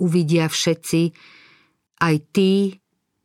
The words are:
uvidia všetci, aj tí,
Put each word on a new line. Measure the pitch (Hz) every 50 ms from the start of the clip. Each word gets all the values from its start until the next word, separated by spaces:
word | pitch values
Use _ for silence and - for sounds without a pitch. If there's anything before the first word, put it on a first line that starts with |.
uvidia | 185 175 160 180 160 151 170 165 160 156
všetci, | - - - 175 160 - - - 165 165 170 165 - _ - - - - - - _ _ _ _ _ _ _ _ _ -
aj | 170 165 156 151 156 _ -
tí, | 202 190 190 196 196 196 190 190 - _ _ _ _ _ _ _ _